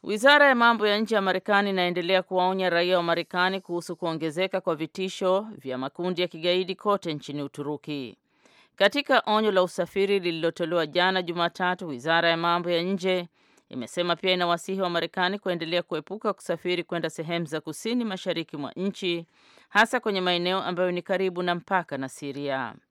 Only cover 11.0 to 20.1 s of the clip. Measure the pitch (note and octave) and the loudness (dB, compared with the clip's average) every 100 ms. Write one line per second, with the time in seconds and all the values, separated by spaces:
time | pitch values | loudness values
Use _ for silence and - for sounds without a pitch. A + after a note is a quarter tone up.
11 | F3+ F#3+ E3+ F3 E3+ - F3+ F3 F3 B2+ | 2 2 -2 -2 -2 0 -2 -2 -6 -6
12 | D3 E3 E3+ E3 E3+ E3+ F3 E3+ F3 G3 | 0 2 4 2 0 0 0 -2 0 -2
13 | F#3 F#3 F3 _ _ _ _ C3 A2+ - | 0 -2 -4 _ _ _ _ -10 -8 -4
14 | F3 E3 F#3+ F3+ F3 E3+ - F#3+ F#3 E3+ | -2 0 2 2 2 0 -2 -2 0 0
15 | E3 - F3+ G3+ F#3+ E3+ D#3+ F3 - D#3 | -2 0 -2 0 -4 -4 -2 -2 -2 -8
16 | - G#3 A3 F#3+ - F3 F3+ F3+ E3 E3+ | -6 -6 -4 -4 -6 -4 -2 -2 -2 -4
17 | E3 - D#3+ E3+ D#3+ D#3 D#3+ D3 A3 B3 | -4 -6 -6 -4 -4 -6 -8 -8 -2 -2
18 | A3+ F#3 F#3+ E3 D#3+ D3 C#3 - G3 F#3+ | -2 -4 -4 -4 -6 -8 -8 -4 -4 -2
19 | F#3+ E3+ E3+ _ _ _ _ G3+ A3+ C4 | -4 -4 -6 _ _ _ _ 2 4 2
20 | A3 | 0